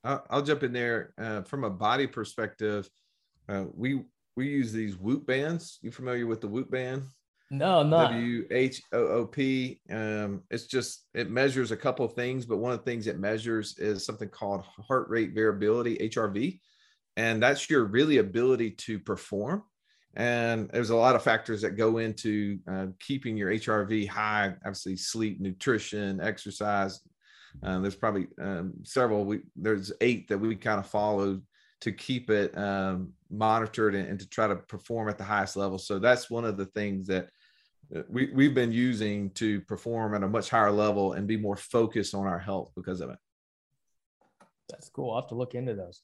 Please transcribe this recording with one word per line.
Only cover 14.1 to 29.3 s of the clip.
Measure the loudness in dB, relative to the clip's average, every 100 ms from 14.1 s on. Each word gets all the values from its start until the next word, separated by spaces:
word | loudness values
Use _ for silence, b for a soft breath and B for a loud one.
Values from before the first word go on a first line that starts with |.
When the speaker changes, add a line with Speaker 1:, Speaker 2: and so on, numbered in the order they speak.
| -8 -10
Speaker 1:
called | -6 -4 -4
heart | -6 -20 0 0 2
rate | 0 0
variability, | 2 2 4 2 4 2 -2
H | -2 0
R | 0
V. | 0 -2 -4 _ _ _ _ _ -2
And | 0 4
that's | 4 4 2
your | 2
really | 4 4 6 6
ability | 4 2 4 4 0
to | -4 -8 -8
perform. | -4 -6 -4 -4 -2 -4 -8 _ _ _ _ -2
And | 0 2 2 0 -2
there's | -2 2
a | 6
lot | 6
of | 6
factors | 4 2 0 -2
that | -2 2
go | 2 4
into, | -2 -2 -2 0 -2 -6 -6
uh, | -6 -6 -10
keeping | -6 -4 -4 -2
your | 0
H | 0 0
R | 0
V | 2 -2 -2
high, | -2 0 0 0 -4
obviously | -8 -8 -6 -6
sleep, | -4 -2 -2 -2
nutrition, | -6 -2 0 0 -2 -4 -4 -2
exercise. | -4 -4 -10 -4 0 2 0 -4 _ _ b b b -10
Um, | -4 -2
there's | -2
probably, | 0 0 0 -4 -6
um, | -6 -6 -6 -10
several, | -4 2 4 2
we, | 0